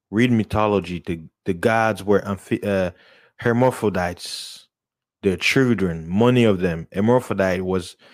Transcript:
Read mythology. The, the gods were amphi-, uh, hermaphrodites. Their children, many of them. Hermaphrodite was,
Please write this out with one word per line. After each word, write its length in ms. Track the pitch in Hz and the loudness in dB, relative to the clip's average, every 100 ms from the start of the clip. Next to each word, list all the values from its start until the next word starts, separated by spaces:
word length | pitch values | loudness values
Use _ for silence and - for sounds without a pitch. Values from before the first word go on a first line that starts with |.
| - | -6
Read 200 | 101 120 | 0 2
mythology. 720 | 113 101 107 107 101 87 87 - | 2 0 0 2 0 -2 -10 -8
The, 180 | 82 80 _ - | -10 -12 _ -6
the 80 | |
gods 500 | 85 113 113 110 95 | -2 0 2 0 -2
were 180 | 95 98 | 0 0
amphi-, 420 | 101 95 - 110 | 0 -8 -4 -4
uh, 280 | 104 95 90 - _ _ _ - | -2 -2 -2 -6 _ _ _ -4
hermaphrodites. 1300 | 120 117 127 127 143 92 87 90 - - - - _ _ _ _ _ _ | -2 2 2 2 -2 -2 -4 -6 -12 -12 -14 -18 _ _ _ _ _ _
Their 140 | 101 87 | -2 0
children, 680 | - 139 127 104 95 82 80 | 0 2 2 2 0 -4 -4
many 360 | 98 123 127 | 2 4 6
of 160 | 113 95 | 4 4
them. 260 | 90 82 80 | 0 -2 -6
Hermaphrodite 720 | 92 110 127 - 101 95 92 | -2 2 2 0 -2 0 0
was, 340 | 92 92 87 - - | -2 -2 -4 -16 -20